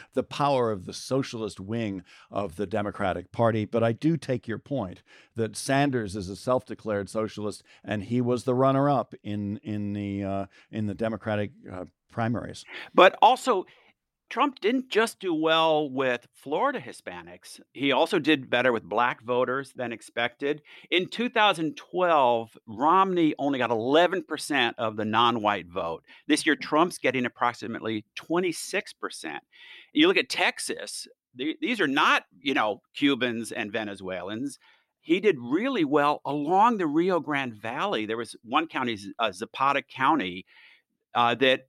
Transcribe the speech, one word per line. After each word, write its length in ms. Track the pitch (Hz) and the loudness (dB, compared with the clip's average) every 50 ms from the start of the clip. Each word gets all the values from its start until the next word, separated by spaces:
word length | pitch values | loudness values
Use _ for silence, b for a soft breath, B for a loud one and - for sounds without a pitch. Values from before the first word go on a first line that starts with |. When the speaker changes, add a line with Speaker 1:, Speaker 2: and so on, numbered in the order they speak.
| B B _ | B B _
Speaker 1:
the 100 | 131 120 | -4 -4
power 480 | - - - 147 143 143 127 120 113 | -4 -2 -2 0 2 2 2 2 0
of 140 | 107 92 92 | 0 -4 -6
the 80 | 101 92 | -10 -12
socialist 680 | - - - 127 135 135 - - 113 110 101 - - | -12 -6 -2 -2 -2 -2 -2 -6 -8 -8 -8 -8 -10
wing 440 | 95 98 113 117 113 104 98 95 85 B B B B B | -8 -6 -4 -4 -2 -4 -4 -6 -10 B B B B B
of 260 | 110 104 104 92 73 | -6 -6 -6 -6 -4
the 100 | - 104 | -6 -4
Democratic 680 | 92 107 107 104 104 - - 101 92 87 90 90 - - | -4 -2 -2 -4 -4 -4 -2 -2 -2 -2 -4 -6 -8 -2
Party, 320 | - 117 113 110 110 107 | 0 2 2 2 2 -2
but 180 | - - 117 113 | -2 0 0 2
I 100 | 117 117 | 2 0
do 260 | - - 156 165 156 | 0 0 0 0 0
take 280 | - - 131 120 - | -2 -4 -4 -4 -4
your 120 | - 107 101 | -6 -8 -8
point 440 | - - 143 131 104 90 98 - b b b b b b b | -8 -6 -6 -6 -4 -6 -8 -14 b b b b b b b
that 200 | 113 113 110 104 | -4 -4 -4 -4
Sanders 580 | - - - 135 139 143 147 131 123 110 98 92 | -6 -4 0 2 2 4 2 2 0 -2 -4 -6
is 140 | 107 92 90 | -6 -8 -8
a 80 | 101 | -8
self-declared 720 | 92 - 131 127 127 - - 110 - - 110 104 101 101 92 | -6 -2 0 0 0 0 -4 -10 -10 -6 -4 -2 -2 -4 -4
socialist, 540 | - 110 110 104 - - 104 104 92 - b b b b b | -4 -4 -4 -4 -4 -6 -6 -8 -8 -8 b b b b b
and 220 | 107 110 107 92 | -6 -6 -6 -4
he 160 | 98 117 123 | -2 -2 0
was 240 | 123 120 127 120 - | 0 0 0 0 0
the 100 | 135 123 | 0 2
runner-up 600 | 123 135 135 135 135 139 143 143 123 107 - - - - | 2 4 4 4 4 4 4 2 2 0 -4 -8 -12 -10
in, 360 | - 104 104 104 101 104 - - | -8 -6 -4 -4 -4 -6 -6 -6
in 320 | 110 104 104 104 101 101 | -6 -6 -4 -4 -4 -4
the, 280 | 104 101 101 98 98 101 | -4 -4 -4 -4 -4 -4
uh, 240 | 98 98 98 98 b b b b b | -4 -4 -4 -6 b b b b b
in 160 | - 110 107 | -6 -4 -4
the 80 | 104 95 | -4 -4
Democratic, 580 | 90 113 113 113 101 - 110 107 104 104 - - - - - 98 | -2 -4 -4 -4 -4 -4 -4 -2 -2 -2 -4 -8 -12 -16 -14 -12
uh, 140 | 90 90 - - _ _ _ - | -10 -12 -12 -14 _ _ _ -6
primaries. 500 | 117 113 117 120 98 - - 98 - - B B B B B - | -4 -2 -2 -2 -4 -4 -8 -10 -14 -16 B B B B B 6
Speaker 2:
But 220 | - 180 190 - - - | 8 8 8 8 8 6
also, 420 | 311 254 226 - 262 226 190 - b b b b b b _ _ _ _ _ _ _ | 6 6 4 2 0 0 0 -2 b b b b b b _ _ _ _ _ _ _
Trump 300 | - 151 - 285 254 - | -4 -2 -2 -2 -2 -2
didn't 300 | - 202 247 269 254 - | 0 0 0 0 -2 -2
just 300 | - 202 226 220 - - | 0 0 0 0 -2 -4
do 120 | - 185 165 | -4 -2 0
well 560 | 156 156 160 160 160 160 165 156 151 151 139 | 2 2 4 4 4 4 4 4 2 2 0
with 400 | 127 135 135 127 120 120 - _ _ | -2 0 0 2 0 0 -4 _ _
Florida 440 | _ - 135 147 180 233 277 269 220 | _ -8 -4 -2 0 0 0 -2 -4
Hispanics. 840 | 131 117 92 - - 101 90 - 80 87 87 - - - - - - _ _ | -8 -12 -14 -14 -14 -12 -12 -12 -14 -16 -18 -20 -20 -20 -20 -20 -20 _ _
He 200 | - 135 139 131 | -2 0 2 2
also 260 | 127 160 160 - 175 | 4 2 2 2 2
did 320 | 135 147 156 143 127 - | 2 4 2 2 2 0
better 220 | 123 120 123 131 120 | 0 2 4 4 2
with 100 | 110 92 | 2 -2
black 400 | 85 101 110 120 123 151 - 113 | -2 0 2 2 2 0 -4 -6
voters 500 | 113 123 123 127 123 127 135 139 - - | -2 0 0 0 0 -2 -4 -6 -8 -10
than 160 | 127 123 117 | -10 -8 -8
expected. 680 | 120 113 - - - 120 117 120 - _ 139 139 151 147 B B B B B B | -8 -10 -12 -10 -4 -4 -4 -4 -4 _ -4 -2 -2 -4 B B B B B B
In 180 | 165 175 185 - | 0 0 0 -2
two 220 | - - 233 247 | -4 -4 -4 -2
thousand 460 | - 226 214 208 185 160 165 151 143 - | 2 2 4 4 2 2 -2 -4 -6 -8
twelve, 760 | - - - 180 185 175 165 147 131 123 120 117 117 113 - - _ | -12 -8 -2 0 2 4 4 6 6 4 4 2 0 -6 -12 -20 _
Romney 680 | - 107 101 135 156 175 190 190 196 185 175 165 151 - - | -14 -6 0 2 4 6 6 4 4 4 2 2 2 2 0
only 200 | 139 143 139 127 | -2 -2 0 0
got 120 | 123 113 | 0 0
eleven 520 | 120 110 110 127 143 160 175 170 185 185 - | 0 0 2 4 6 6 6 6 4 -2 -6
percent 540 | - 156 139 - - 151 135 120 113 - - | -6 -8 -10 -6 -2 0 0 0 0 0 -2
of 180 | 117 110 107 | -4 -4 -2
the 100 | 107 107 | -2 -2
non-white 640 | 107 107 113 120 120 120 117 104 104 101 98 87 87 | 0 4 4 4 4 4 2 2 0 0 0 -4 -6
vote. 340 | 87 92 85 82 82 78 - B B B B | -6 -6 -4 -4 -6 -8 -10 B B B B
This 180 | - 151 147 - | 0 0 2 2
year, 120 | 160 143 | 2 0
Trump's 420 | - - - 151 151 170 180 - - | 0 0 0 2 2 2 2 0 -2
getting 260 | - 135 123 131 123 | -2 -2 0 0 -2
approximately 800 | 120 - - 123 120 120 - 117 107 113 - - 113 110 107 - _ _ | -4 -2 -2 -2 -2 -2 -4 -6 -8 -8 -6 -6 -4 -4 -4 -6 _ _
twenty-six 760 | - - - 156 175 190 175 147 - - - - 196 208 - - | -18 -8 -4 -2 0 0 -2 -4 -6 -8 -6 -6 -6 -6 -8 -10
percent. 500 | - - 92 - - - 78 73 - - B B B B B B B B B B | -10 -10 -10 -10 -12 -12 -12 -12 -12 -14 B B B B B B B B B B
You 140 | 151 151 180 | 4 4 4
look 100 | 185 180 | 4 2
at 100 | 131 - | 0 -2
Texas, 800 | - - 180 226 - - - - 117 - - - - - - - _ _ _ _ _ | -2 -2 0 0 -2 -2 -6 -8 -8 -8 -8 -10 -12 -12 -14 -16 _ _ _ _ _
the-, 220 | 123 131 156 - - - | -8 -6 -6 -4 -4 -4
these 180 | 202 247 208 | -4 0 0
are 80 | 175 143 | 0 2
not, 360 | 135 151 170 226 285 277 - _ _ _ 127 | 2 2 4 4 2 2 0 _ _ _ -6
you 100 | 139 131 | -2 0
know, 300 | 143 113 107 101 - _ _ _ | 0 0 0 -2 -4 _ _ _
Cubans 560 | - 143 139 139 117 127 123 113 117 113 104 | 0 0 2 2 2 0 -2 -2 -4 -6 -8
and 220 | - - 110 107 101 | -8 -8 -8 -6 -6
Venezuelans. 840 | 113 107 104 101 92 95 90 92 90 87 95 107 113 135 139 - b b b b b b b b _ | -6 -6 -6 -8 -10 -10 -8 -8 -8 -8 -8 -8 -6 -8 -8 -10 b b b b b b b b _
He 200 | _ 151 165 196 | _ 0 0 2
did 160 | 196 214 175 127 | 4 2 2 0
really 460 | 120 120 135 180 226 277 269 220 160 | -2 -2 -2 0 0 0 0 0 0
well 340 | 131 143 147 143 147 147 - - | 2 2 4 4 2 2 0 -4
along 500 | 139 139 147 143 147 185 190 214 240 240 | -6 -4 -4 -2 0 2 4 4 4 4
the 100 | 202 175 | 2 0
Rio 320 | 151 143 160 175 190 185 170 | 0 0 0 2 2 0 0
Grande 360 | 135 143 151 139 135 127 110 | 0 -2 -4 -4 -4 -6 -8
Valley. 500 | 107 104 113 123 147 180 208 185 113 107 | -8 -8 -8 -6 -4 -4 -2 -2 -2 -2
There 140 | 101 113 117 | -4 -4 -6
was 180 | 117 - - - - | -6 -8 -12 -16 -10
one 240 | 110 120 151 165 | -2 0 0 0
county, 300 | 160 - 143 131 123 113 | 0 -2 -4 -2 -2 -4
Z-, 180 | 98 101 95 - - | -6 -8 -12 -6 -2
uh, 140 | 117 107 92 | -2 -2 -2
Zapata 480 | 98 110 - - - 135 139 139 139 | -4 -8 -10 -4 0 2 2 2 2
County, 640 | 123 _ - - 131 151 160 143 95 92 87 92 - b b b b b b b b _ _ _ _ _ - | -2 _ -4 0 2 2 4 2 0 -2 -6 -8 -12 b b b b b b b b _ _ _ _ _ 0
uh, 200 | 113 120 120 120 | 2 2 2 2
that, 300 | 117 135 131 131 131 131 | 4 4 4 2 2 -2